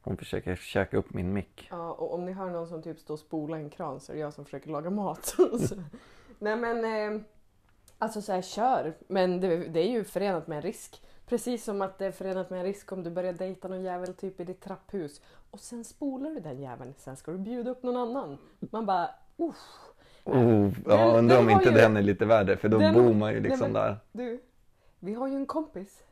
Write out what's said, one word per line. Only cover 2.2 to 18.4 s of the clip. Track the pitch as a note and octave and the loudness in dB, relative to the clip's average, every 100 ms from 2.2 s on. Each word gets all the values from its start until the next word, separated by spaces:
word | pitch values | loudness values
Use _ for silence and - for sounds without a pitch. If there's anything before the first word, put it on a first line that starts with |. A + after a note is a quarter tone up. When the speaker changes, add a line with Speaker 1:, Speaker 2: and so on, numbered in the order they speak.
| F3+ | -8
Speaker 2:
ni | |
hör | F#3+ F#3 | -10 -8
någon | E3+ E3 | -8 -10
som | E3 | -12
typ | D#3+ D#3 | -12 -16
står | - | -12
och | D3+ | -12
spolar | _ D#3+ D3 D#3+ | _ -8 -6 -8
en | D3 | -10
kran | - E3 C#3 | -10 -10 -10
så | - | -12
är | D3 | -10
det | |
jag | D3 | -10
som | D3 C#3+ | -10 -14
försöker | C#3 D3 | -14 -8
laga | D3+ E3 | -8 -4
mat. | G#3 F#3+ - - | -4 -4 -6 -8
<laughs> | - F4+ A#3+ D#3 | 2 2 2 -4
Så. | G3+ D3+ A#3+ - - - A3+ | -4 -14 -18 -20 -20 -20 -10
Nej, | G#3 A3 | -4 -2
men, | A#3 A#3 A3+ A3 G#3+ G#3+ | -2 -2 -2 -4 -4 -6
eh, | G#3+ _ _ _ _ _ _ _ | -10 _ _ _ _ _ _ _
alltså | A3 G#3+ | -6 -6
så | G3+ | -4
här, | F#3 | -4
kör! | F#3 - A#3+ A#3+ D#3 E3 - | -4 -2 0 0 -2 -8 -4
Men | F#3+ F#3 F3 | 0 2 2
det, | F#3 E3+ | 0 0
det | F3 D#3+ | -2 0
är | F3+ | 0
ju | B3 | 0
förenat | F#3 F3+ G3+ F3+ D3+ | -4 -4 -2 -4 -6
med | D3+ | -6
en | |
risk. | E3 A#3 - - - - - | -6 -10 -18 -20 -20 -20 -6
Precis | A#3 A#3+ A#3+ | -4 -4 -6
som | A3+ G3+ | -6 -4
att | F#3+ F#3+ | -6 -4
det | G3 | -8
är | |
förenat | F#3 F#3+ F#3+ F#3 | -6 -6 -6 -6
med | F#3 | -6
en | F3+ | -6
risk | G3 - | -6 -10
om | F#3+ | -10
du | E3+ | -6
börjar | E3+ F3+ | -4 -6
dejta | F3 F#3 F#3 F#3 | -6 -8 -10 -10
någon | F#3 | -8
jävel | F#3 F3+ F3+ | -6 -6 -8
typ | F3+ G3 F#3 | -10 -12 -10
i | |
ditt | F3 F3+ | -12 -12
trapphus. | F#3+ F#3 _ G3+ D3+ - _ - _ | -14 -16 _ -10 -10 -12 _ -20 _
Och | G3+ | -20
sen | - A#3+ | -16 -16
spolar | A3+ - C#4+ C4 C#4+ | -16 -8 -8 -6 -8
du | D4+ | -10
den | D#3 C3 | -12 -12
jäveln. | C3+ A#2+ B2+ C#3 | -12 -12 -16 -16
Sen | - C3+ | -16 -14
ska | - | -12
du | F3+ | -8
bjuda | G3 B3 A#3+ | -8 -6 -6
upp | B3+ | -6
någon | B3+ B3 | -4 -4
annan. | A#3+ C4 F#3 C#3 | -4 -6 -8 -14